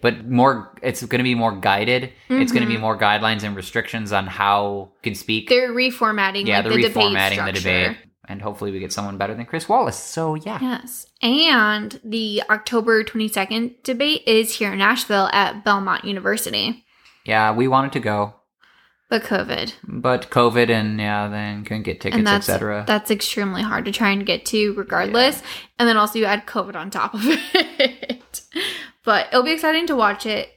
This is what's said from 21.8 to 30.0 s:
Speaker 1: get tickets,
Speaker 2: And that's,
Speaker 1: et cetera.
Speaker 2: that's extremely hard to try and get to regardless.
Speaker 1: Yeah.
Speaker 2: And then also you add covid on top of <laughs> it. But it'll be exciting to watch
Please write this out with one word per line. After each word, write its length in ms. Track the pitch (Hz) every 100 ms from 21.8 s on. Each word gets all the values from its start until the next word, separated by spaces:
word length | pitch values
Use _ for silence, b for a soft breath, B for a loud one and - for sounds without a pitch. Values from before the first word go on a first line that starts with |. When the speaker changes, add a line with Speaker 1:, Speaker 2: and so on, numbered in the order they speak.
Speaker 1:
get 180 | 104 -
tickets, 160 | - 220
Speaker 2:
And 80 | 214
that's, 200 | 202 202
Speaker 1:
et 60 |
cetera. 300 | 185 104 104 104
Speaker 2:
that's 240 | 214 214
extremely 540 | 202 - 214 202 185
hard 220 | 214 - 196
to 60 |
try 200 | 208 208
and 120 | 196
get 220 | 196 170 -
to 280 | 214 208 202
regardless. 640 | - 170 196 233 262 -
Speaker 1:
Yeah. 60 | B B B -
Speaker 2:
And 100 | 233
then 80 | 214
also 220 | 214 226
you 60 | 202
add 200 | 208 -
covid 300 | 208 190 165
on 160 | 190
top 240 | 196 226 214
of 60 |
<laughs> 20 | 247
it. 1160 | 311 - 370 - - 269 - - 247 _ - _ 339 B B B _
But 240 | - 202 -
it'll 120 | 254
be 80 | 277
exciting 360 | 320 311 320 339
to 80 |
watch 320 | 262